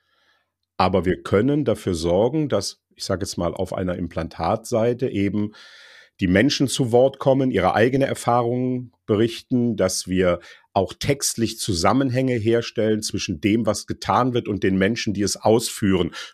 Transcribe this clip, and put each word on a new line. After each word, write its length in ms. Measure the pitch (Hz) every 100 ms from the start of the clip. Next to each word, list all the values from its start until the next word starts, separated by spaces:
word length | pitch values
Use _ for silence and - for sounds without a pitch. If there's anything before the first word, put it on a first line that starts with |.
| _ _ _ _ _ _ _ -
Aber 260 | 92 95
wir 180 | 87 82
können 440 | - 98 127 143 127
dafür 280 | 107 -
sorgen, 540 | 85 85 90 120 156 147
dass, 340 | 104 - - _
ich 100 | -
sage 220 | - 95 92
jetzt 100 | -
mal, 160 | 87
auf 220 | - 92
einer 220 | - 92 -
Implantatseite 1120 | 85 - 80 - 82 110 - 113 117 120 131
eben 420 | 101 101 104 104 - - - - - - _
die 80 | 92
Menschen 400 | 92 131 - 135
zu 240 | - 127
Wort 260 | 120 135 -
kommen, 320 | 147 135 131
ihre 240 | 98 90
eigene 320 | 95 120 131 135
Erfahrungen 880 | 110 - 120 117 123 127 127 123 _
berichten, 720 | - 104 113 - - 127 120 101
dass 320 | 95 - -
wir 320 | 92 92 85 - - _
auch 220 | 101 92
textlich 640 | - - 139 - - 113 -
Zusammenhänge 760 | - 87 95 120 135 123 131
herstellen 680 | 123 107 117 113 - 107 110
zwischen 380 | 110 98 - 82
dem, 260 | 104 107 107
was 200 | 101 -
getan 460 | 113 - 101 127
wird 160 | 120 -
und 140 | 98
den 140 | 101 95
Menschen, 360 | 95 120 -
die 80 | 95
es 140 | 98 -
ausführen. 760 | - 113 117 - 101 95 90 - -